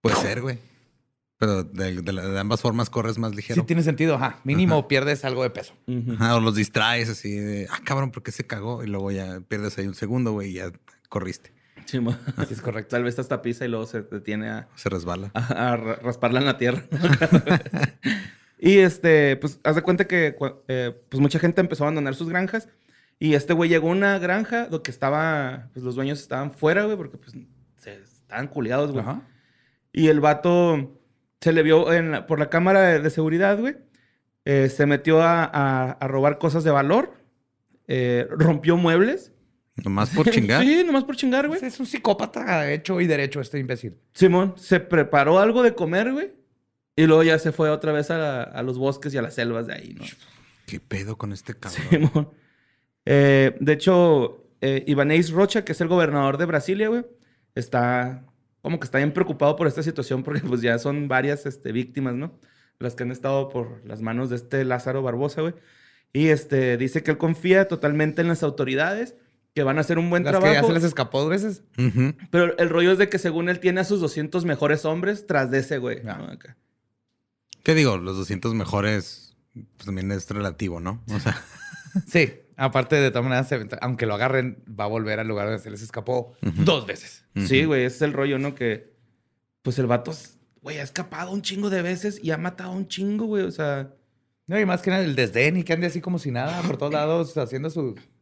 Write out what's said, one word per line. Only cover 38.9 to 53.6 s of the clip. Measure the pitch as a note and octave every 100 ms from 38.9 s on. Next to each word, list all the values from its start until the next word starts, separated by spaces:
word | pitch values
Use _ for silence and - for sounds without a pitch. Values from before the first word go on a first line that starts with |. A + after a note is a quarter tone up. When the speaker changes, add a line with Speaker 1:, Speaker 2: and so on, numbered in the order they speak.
| E3 A3 F#4 - _ _ _ _ - G2+
Speaker 1:
¿Nomás | G2 G#2+
por | D#3 D#3
Speaker 3:
<laughs> |
Speaker 1:
chingar? | A3+ G#2+ C3 C4
Speaker 3:
Sí, | E4 F4
nomás | C#4 C4+
por | C4
chingar, | C4 C4 D4
güey. | E4
Speaker 2:
Es | B3+ -
un | B3+
psicópata | C4 - G3+ A3 - B3+ F3 C#3+
hecho | D3+ D#3 F3+
y | F3
derecho | D3 C#3 D3
este | B2 D3
imbécil. | B2+ B2 A2 - _
Speaker 3:
Simón, | - F#3 F3 F#3+ F3+
se | - F3+
preparó | F#3 E3+ C#3+ D3 C#3+ F3+
algo | G#3+ A#3
de | A#3+ A#3
comer, | E3 F3+ A3+
güey. | C#4 G4 - _ _ _ _ _ -
Y | D#3+
luego | D#3
ya | E3 D#3+
se | D#3+
fue | - D#3
otra | D3+ D#3
vez | D3+ D3
a | E3
la, | D3+ C3
a | - -
los | B2+ B2+
bosques | C3+ C#3 D3
y | C3+
a |
las | - -
selvas | A#2 A2+ A#2
de |
ahí, | - - -
¿no? | - - - _ _ _ -
Speaker 1:
¿Qué | -
pedo | _ G2 G2 A2
con | G#2
este | G2 -
cabrón? | - - - D3
Speaker 3:
Simón. | D#3+ D3+ D#3 D3 - _ _ _ _ _ _ -
Eh, | C#3+ C#3 C#3 C3+ -